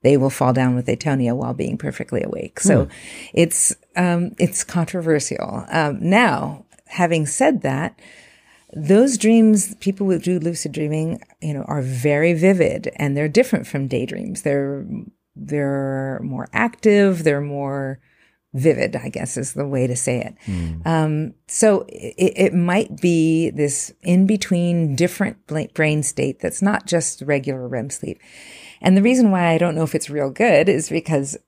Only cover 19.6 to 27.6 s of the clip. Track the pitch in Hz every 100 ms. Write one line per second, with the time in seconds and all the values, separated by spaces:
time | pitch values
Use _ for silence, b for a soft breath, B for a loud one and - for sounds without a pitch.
19.6 | 143 135 127 123 - 123 117 - - 90
20.6 | 82 80 87 160 156 151 156 - _ -
21.6 | 220 196 - - - - 190 - 190 175
22.6 | 175 185 - 147 180 170 160 160 165 -
23.6 | 147 143 - _ 180 180 196 208 - 175
24.6 | 175 170 160 135 175 - 196 - _ 151
25.6 | - - 156 151 147 - 135 - 90 -
26.6 | 196 208 - 170 165 - 139 143 135 131